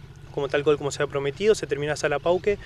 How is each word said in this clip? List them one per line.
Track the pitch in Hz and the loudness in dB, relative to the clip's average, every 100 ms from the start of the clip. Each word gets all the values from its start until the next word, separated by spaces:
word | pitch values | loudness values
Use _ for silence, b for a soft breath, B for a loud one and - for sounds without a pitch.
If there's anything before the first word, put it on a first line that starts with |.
| - - - | -18 -18 -10
como | - 139 | -4 -2
tal | 143 | 2
cual | 147 147 | 2 2
como | 143 | 0
se | - | -2
ha | 143 | -2
prometido, | 139 143 139 208 | -2 -4 0 2
se | 202 151 | 2 0
termina | 143 147 143 | -2 -2 0
Sala | 151 143 | 0 0
Pauque | 170 180 208 202 | 2 2 2 -2